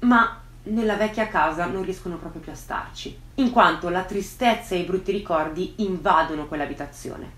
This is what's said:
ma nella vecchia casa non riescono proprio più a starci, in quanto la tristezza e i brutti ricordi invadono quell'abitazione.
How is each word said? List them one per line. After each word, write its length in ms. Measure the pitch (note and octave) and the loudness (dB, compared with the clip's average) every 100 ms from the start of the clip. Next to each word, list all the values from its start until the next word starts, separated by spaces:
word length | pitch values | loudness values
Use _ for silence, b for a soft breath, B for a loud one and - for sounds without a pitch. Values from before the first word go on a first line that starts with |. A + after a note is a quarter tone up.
ma 400 | B3 A#3+ A3+ - - - | 8 6 6 0 -16 -16
nella 300 | - A3 A3 | -4 0 2
vecchia 320 | G3+ G#3+ A3+ G#3+ | 2 0 0 0
casa 380 | F3 D#3 D#3+ | 2 2 2
non 180 | F3 F#3+ | -2 -2
riescono 360 | F#3 F#3 F3+ E3+ | -4 -6 -6 -8
proprio 240 | - D#3+ | -10 -12
più 100 | D#3 | -14
a 40 | D3 | -14
starci, 640 | - G#2+ - - - - - - | -8 -8 -8 -12 -12 -14 -14 0
in 140 | B3+ | 2
quanto 380 | A#3+ F3+ E3 F3 | 6 6 4 0
la 140 | F3 | -2
tristezza 760 | F#3 G3+ G3 - A#3+ A3 - F3+ | -2 -4 -6 0 2 2 0 -4
e 40 | |
i 40 | |
brutti 260 | F3 F#3 F#3 | 0 -2 0
ricordi 640 | G3+ - E3 D#3 D#3 F#3 - | -4 0 0 0 -2 -6 -2
invadono 720 | G#3 F3+ D#3 D#3+ D#3+ D#3 D3 | -2 0 4 4 4 -2 -6
quell'abitazione. 840 | D3+ C#3 C#3+ C#3+ - - C3 B2 | -6 -6 -6 -10 -10 -12 -10 -14